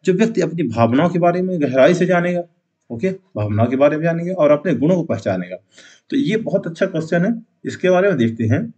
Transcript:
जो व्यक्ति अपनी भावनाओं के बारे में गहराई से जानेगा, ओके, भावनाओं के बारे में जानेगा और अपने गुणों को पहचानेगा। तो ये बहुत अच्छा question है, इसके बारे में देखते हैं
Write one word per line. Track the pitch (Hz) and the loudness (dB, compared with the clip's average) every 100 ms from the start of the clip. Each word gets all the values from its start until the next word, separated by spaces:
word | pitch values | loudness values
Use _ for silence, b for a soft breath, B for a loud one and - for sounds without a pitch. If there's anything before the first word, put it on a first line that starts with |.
जो | - | 0
व्यक्ति | 180 226 185 | 2 2 0
अपनी | 165 165 | -2 -2
भावनाओं | 135 113 117 127 175 | -4 0 2 4 2
के | 180 | 2
बारे | 175 175 | 0 0
में | 185 180 | -2 -2
गहराई | 143 131 139 | 0 4 4
से | 165 175 | 4 2
जानेगा, | 180 175 175 175 _ _ _ _ | 2 0 -4 -6 _ _ _ _
ओके, | 117 190 | -6 -4
भावनाओं | 190 _ 107 104 104 120 | -6 _ -6 -4 0 0
के | 131 | 2
बारे | 147 156 | 2 2
में | |
जानेगा | 165 170 170 | -2 -2 -4
और | 185 147 | 0 2
अपने | 147 190 | 2 0
गुणों | 127 147 185 | 0 2 0
को | |
पहचानेगा। | 165 - 104 92 92 90 _ b b b _ | 0 -4 -4 -6 -6 -14 _ b b b _
तो | 139 | -2
ये | 147 220 | 0 -2
बहुत | 220 185 180 | 0 -4 -4
अच्छा | 165 190 | -4 -4
question | 170 160 170 | -4 -2 0
है, | 190 233 - _ | 0 -4 -10 _
इसके | - - 185 | -12 -4 2
बारे | 180 202 | 2 2
में | 160 | 2
देखते | 113 113 | -2 0
हैं | 110 143 233 | 0 0 -2